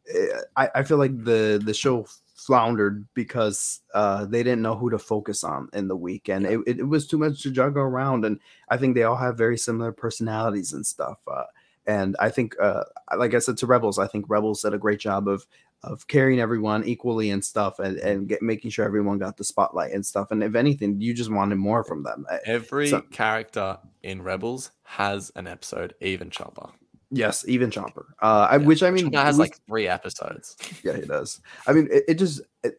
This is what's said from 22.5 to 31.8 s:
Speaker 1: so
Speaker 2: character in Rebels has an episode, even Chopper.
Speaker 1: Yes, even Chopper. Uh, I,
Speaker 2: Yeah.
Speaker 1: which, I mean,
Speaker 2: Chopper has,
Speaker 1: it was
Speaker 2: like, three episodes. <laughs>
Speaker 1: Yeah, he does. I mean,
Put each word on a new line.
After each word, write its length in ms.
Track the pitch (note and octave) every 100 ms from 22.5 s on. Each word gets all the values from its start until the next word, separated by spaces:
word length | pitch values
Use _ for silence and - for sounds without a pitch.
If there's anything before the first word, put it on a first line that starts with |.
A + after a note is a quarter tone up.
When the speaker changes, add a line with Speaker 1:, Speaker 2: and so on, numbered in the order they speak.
| A#2 A2+ C3+ D3
Speaker 1:
so 140 | C3
Speaker 2:
character 760 | - - A2 A2 A2 A2 F#2+ F#2 - _
in 200 | - F#2+
Rebels 500 | F2+ F#2+ A2 B2+ - _
has 460 | - - G2+ G2+ F2+ -
an 100 | F2+
episode, 480 | - - - F2 -
even 300 | F#2+ F#2 E2+
Chopper. 400 | - - - - _ _ _ _
Speaker 1:
Yes, 320 | C3+ G#2+ - -
even 200 | B2 B2
Chopper. 460 | G#2 F#2 - - -
Uh, 260 | G#2+ G#2+ G#2
I, 60 | C#3+
Speaker 2:
Yeah. 80 | D3
Speaker 1:
which, 160 | D#3
I 100 | F3+
mean, 200 | F#3 E3+
Speaker 2:
Chopper 60 | C#3+ C#3+
has, 100 | D3
Speaker 1:
it 40 |
was 80 | -
Speaker 2:
like, 100 | - -
three 200 | A2 G2
episodes. 680 | F2+ - - - - - - -
<laughs> 140 | -
Speaker 1:
Yeah, 120 | - D2
he 60 |
does. 400 | D2 D2 C2+ - - - -
I 60 |
mean, 160 | D3+